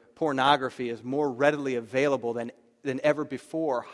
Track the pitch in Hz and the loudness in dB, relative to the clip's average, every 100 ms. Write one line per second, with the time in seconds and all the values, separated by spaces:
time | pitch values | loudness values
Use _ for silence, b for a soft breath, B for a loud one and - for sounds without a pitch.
0 | _ - 156 135 135 143 131 - 123 117 | _ -4 -2 2 4 4 2 -4 -6 -6
1 | 120 139 147 117 143 147 139 120 113 131 | -4 -2 -2 2 4 4 0 -4 -2 0
2 | 143 135 117 117 117 - _ _ 143 131 | 2 0 -2 -4 -6 -10 _ _ -6 0
3 | 151 147 147 131 - 160 160 120 - | 2 2 -2 -8 -8 -4 -2 -2 -6